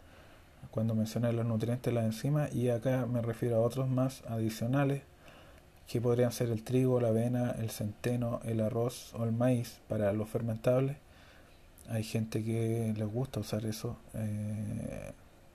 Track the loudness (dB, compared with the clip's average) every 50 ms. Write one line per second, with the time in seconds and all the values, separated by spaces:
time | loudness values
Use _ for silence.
0 | -20 -20 -20 -20 -20 -20 -20 -20 -20 -20 -20 -20 -16 -8 -2 0 0 2 2 2
1 | 0 0 0 0 0 0 2 0 0 0 0 0 0 0 -2 -2 0 0 0 2
2 | 2 0 0 -2 0 0 2 2 0 0 0 0 0 2 2 0 2 0 0 0
3 | 0 0 0 -2 0 -2 -2 -2 0 2 4 4 4 4 2 0 0 0 2 2
4 | 2 0 -2 -4 -8 -6 -4 -2 0 -2 -2 -2 -2 0 2 2 2 2 2 -2
5 | -4 -10 -20 -20 -20 -20 -20 -20 -20 -20 -20 -20 -20 -20 -20 -20 -10 -4 -2 0
6 | 2 4 4 4 4 2 2 0 0 0 0 -2 -2 0 2 4 4 6 4 4
7 | 4 4 4 4 2 2 2 2 0 0 -2 -2 -4 -6 -4 -4 -4 -6 -4 -4
8 | -2 0 0 0 0 -2 -2 -4 -4 -2 0 0 0 0 0 0 0 -2 -2 -6
9 | -10 -10 -6 -2 -2 0 2 2 4 4 4 2 0 -4 -8 -14 -8 -4 -2 2
10 | 2 2 2 0 -2 -2 -4 -4 -2 -2 -4 0 2 2 4 4 2 0 -2 -6
11 | -12 -20 -20 -20 -20 -20 -20 -20 -20 -20 -20 -20 -20 -20 -20 -20 -10 -6 -4 -4
12 | -2 -2 -2 -2 -2 -2 -2 -4 -2 -2 0 0 0 0 0 0 0 0 -2 -2
13 | -2 -2 -2 -4 -4 -4 -4 -6 -4 -4 -4 -2 -2 -4 -4 -4 -6 -8 -8 -10
14 | -12 -12 -8 -6 -4 -4 -2 -4 -4 -4 -4 -4 -4 -6 -6 -6 -6 -6 -8 -8
15 | -10 -12 -14 -16 -18 -20 -20 -20 -20 -20 -20